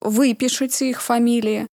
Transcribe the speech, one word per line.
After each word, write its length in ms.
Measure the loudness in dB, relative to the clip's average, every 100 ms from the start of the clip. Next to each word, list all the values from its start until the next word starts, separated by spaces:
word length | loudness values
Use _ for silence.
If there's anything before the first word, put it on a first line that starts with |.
выпишите 880 | -2 2 2 2 -2 -2 -4 -2 -2
их 100 | -2
фамилии 680 | -2 2 2 2 0 -2 -6